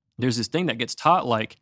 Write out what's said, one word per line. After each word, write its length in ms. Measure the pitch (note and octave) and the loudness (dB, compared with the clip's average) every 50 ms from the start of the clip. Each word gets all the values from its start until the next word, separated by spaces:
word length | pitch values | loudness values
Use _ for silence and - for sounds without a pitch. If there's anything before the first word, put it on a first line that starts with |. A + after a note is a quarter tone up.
| _ _ _ - | _ _ _ 0
There's 180 | B2 C3 A2 | 0 2 2
this 120 | A#2+ G#2+ - | 2 0 0
thing 180 | - E3+ F3+ | 0 0 0
that 100 | D3 A2+ | 0 0
gets 180 | A2+ A#2+ - - | -2 -4 -4 -4
taught, 320 | - - D#3 F3 F3+ - | -4 0 0 0 0 2
like, 300 | B2+ A2+ A2 A2 - - - | 2 0 0 0 -4 -8 -16